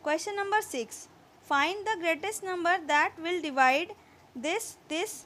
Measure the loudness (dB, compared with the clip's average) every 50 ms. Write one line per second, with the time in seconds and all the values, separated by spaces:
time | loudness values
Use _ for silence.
0 | 0 0 0 0 0 -4 -4 -4 -2 2 0 0 0 0 -6 -6 -6 -6 -8 -16
1 | -16 -18 -20 -20 -20 -20 -20 -20 -4 0 2 2 2 2 0 -4 -2 -2 -2 0
2 | 2 0 0 0 -2 -6 -6 -4 -4 -4 -4 0 2 2 2 2 2 2 4 4
3 | 4 2 -2 -4 -4 -2 -2 -2 -2 -2 2 4 6 6 6 4 0 -2 -10 -18
4 | -18 -20 -20 -20 -20 -16 -14 -6 -2 -2 -2 -2 -4 -6 -12 -16 -8 -6 -4 -2
5 | -2 -4 -6 -12 -16